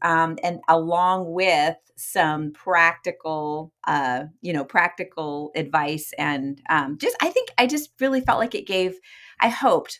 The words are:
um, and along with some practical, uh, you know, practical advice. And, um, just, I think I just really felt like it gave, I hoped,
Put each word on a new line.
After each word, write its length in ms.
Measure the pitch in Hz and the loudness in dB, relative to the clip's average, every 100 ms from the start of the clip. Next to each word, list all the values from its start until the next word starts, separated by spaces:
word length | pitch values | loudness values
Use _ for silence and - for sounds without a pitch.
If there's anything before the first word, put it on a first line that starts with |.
um, 360 | 170 165 165 160 | 2 2 2 0
and 180 | 175 170 - | -4 -2 2
along 640 | 165 165 170 180 185 170 | 2 4 2 2 2 -2
with 440 | 175 190 156 156 165 _ - | 0 2 4 2 -2 _ -16
some 560 | - 196 156 156 151 | -4 2 2 0 -6
practical, 1200 | - - 170 165 165 180 - 160 156 151 151 160 _ | -8 2 6 6 4 -6 -8 -6 -4 -4 -6 -8 _
uh, 400 | - 147 131 127 151 - | -2 0 0 -2 -6 -10
you 120 | 175 | -6
know, 100 | 156 | -4
practical 880 | 135 185 175 - - - 156 147 147 160 | 0 2 0 -2 -10 -8 -8 -6 -6 -6
advice. 560 | 151 156 147 156 - - | -2 0 0 -4 -8 -6
And, 440 | 151 139 139 139 - | -4 -2 -4 -8 -2
um, 280 | 156 139 147 | 0 0 -4
just, 180 | 247 - | -4 -2
I 100 | 349 | 0
think 180 | 508 480 - | 0 -2 0
I 80 | 247 | 0
just 240 | 302 302 _ | -2 -8 _
really 220 | 269 262 | 0 0
felt 180 | 254 233 | 0 0
like 160 | 233 | 0
it 120 | - - | -4 -2
gave, 260 | 190 185 185 - - - - | 0 0 -4 -18 -20 -20 -2
I 80 | 226 | -2
hoped, 500 | 226 269 175 - - | 2 2 2 0 -8